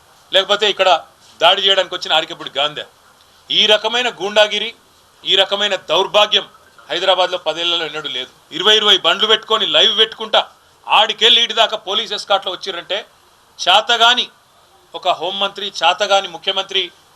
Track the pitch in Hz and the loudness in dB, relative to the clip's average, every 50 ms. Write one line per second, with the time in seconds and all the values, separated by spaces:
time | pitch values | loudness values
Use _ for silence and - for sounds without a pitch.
0 | _ _ _ _ _ - - 185 190 190 202 202 214 208 185 - 190 185 170 160 | _ _ _ _ _ -4 -2 -2 0 0 0 0 0 0 0 2 2 4 4 2
1 | - - _ _ _ - - - 156 170 190 202 190 196 196 190 180 165 180 170 | 0 -6 _ _ _ -20 -6 2 2 4 4 4 2 2 2 2 0 -2 -4 -10
2 | - 190 165 156 165 160 165 151 156 131 - 135 143 151 151 127 104 - _ _ | -4 -2 0 0 0 -2 -8 -14 -14 -10 -4 -4 -4 -4 -4 -8 -14 -14 _ _
3 | _ _ _ _ _ _ _ _ _ - 147 180 202 208 214 208 208 220 233 240 | _ _ _ _ _ _ _ _ _ -4 0 0 2 4 4 2 2 -2 -2 -2
4 | 247 233 165 147 175 202 208 214 214 208 208 208 214 226 - _ _ _ _ _ | -4 -4 -6 -6 -6 -2 2 2 2 2 2 -4 -6 -6 -10 _ _ _ _ _
5 | _ _ _ _ - 156 180 190 190 190 202 202 208 208 190 180 - - 156 180 | _ _ _ _ -6 -2 0 0 0 0 -2 -4 -2 -2 -4 -4 -4 -2 0 0
6 | 196 180 160 208 202 202 208 196 - - - - _ _ _ _ - - 151 175 | 0 2 2 2 2 2 2 -2 -4 -4 -14 -20 _ _ _ _ -12 -8 -6 -4
7 | 185 190 185 180 180 175 180 180 - 160 156 165 170 170 170 170 165 147 147 156 | 0 0 2 2 2 0 -2 -4 -4 -4 -4 -4 -2 -2 -2 -2 -4 -6 -8 -8
8 | 147 143 127 127 127 - - _ _ - 139 160 185 208 214 220 214 208 196 175 | -10 -8 -8 -10 -10 -12 -14 _ _ -12 -8 -2 0 2 2 4 4 4 2 2
9 | 147 165 180 202 208 214 220 214 - - 220 214 196 165 151 156 185 220 208 202 | 2 0 0 0 2 0 0 0 0 -2 -2 -2 0 2 2 4 4 4 4 2
10 | 220 220 - - 220 214 220 202 156 - - _ _ _ _ _ - - 147 190 | 0 -2 -2 -8 -8 -2 -2 -2 -2 -2 -8 _ _ _ _ _ -6 0 2 2
11 | 220 226 214 - 208 233 240 233 233 214 214 226 220 202 220 - - 185 202 226 | 2 2 0 0 2 4 4 4 2 0 0 0 0 0 -2 -6 -6 -6 -4 -4
12 | 226 185 208 190 - - 202 190 - 202 180 175 - 196 180 175 160 - 185 214 | -4 -6 -8 -8 -4 -2 -2 -2 -2 -4 -10 -10 -10 -10 -10 -10 -8 -6 -6 -8
13 | - - _ _ _ _ _ _ _ _ _ - - 170 185 - - - 233 220 | -8 -10 _ _ _ _ _ _ _ _ _ -6 0 2 4 4 4 2 2 4
14 | 233 233 247 240 202 - _ _ _ _ _ _ _ _ _ _ _ _ - 165 | 4 4 4 2 -2 -8 _ _ _ _ _ _ _ _ _ _ _ _ -14 -6
15 | - 185 156 139 156 180 196 196 196 196 190 196 208 196 - - 165 170 180 - | -2 -2 -2 -2 -4 -6 -4 -4 -4 -4 -4 -6 -10 -10 -6 -2 0 0 2 2
16 | 208 196 196 196 196 180 170 156 - 196 190 190 190 190 190 190 180 170 - _ | 0 0 2 0 0 -2 -10 -10 -8 -6 -4 -4 -4 -4 -4 -4 -4 -6 -8 _
17 | _ _ _ | _ _ _